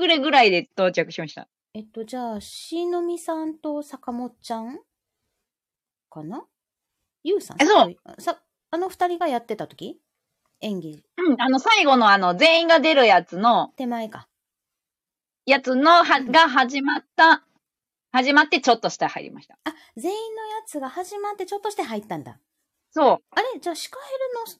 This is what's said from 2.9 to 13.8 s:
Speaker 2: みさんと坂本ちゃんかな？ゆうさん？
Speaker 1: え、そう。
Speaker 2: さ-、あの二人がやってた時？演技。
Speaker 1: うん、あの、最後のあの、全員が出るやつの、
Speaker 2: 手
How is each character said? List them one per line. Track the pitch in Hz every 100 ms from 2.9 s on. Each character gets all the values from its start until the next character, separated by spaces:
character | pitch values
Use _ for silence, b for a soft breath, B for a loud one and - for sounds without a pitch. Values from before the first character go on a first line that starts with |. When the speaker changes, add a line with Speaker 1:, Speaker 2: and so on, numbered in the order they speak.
| 349
Speaker 2:
み | 349 349
さ | - 320
ん | 311 311
と | 302 294
坂 | 294 262 -
本 | 240 247 -
ち | -
ゃ | 226
ん | 226 311 _ _ _ _ _ _ _ _ _ _ _ _ _
か | 156
な？ | 151 262 - _ _ _ _ _ _ _
ゆ | 302 403
う |
さ | -
ん？ | -
Speaker 1:
え、 | 311
そ | 381 175
う。 | - - -
Speaker 2:
さ-、 | 349 339 _ _ _
あ | 330
の | 370
二 | - 359
人 | 349
が | 339
や | 240
っ | 233
て | 208
た | 147
時？ | - 202 - _ _ _ _ _ _
演 | 220 185
技。 | 156 151 _ -
Speaker 1:
う | 359 254
ん、 |
あ | 262
の、 | 262
最 | 427 427 294
後 | 254
の | 214
あ | 196
の、 | 180 180
全 | 320 330
員 | 330
が | 330
出 | 311 285
る | 226
や | 175
つ | 170 262
の、 | 233 196 -
Speaker 2:
手 | -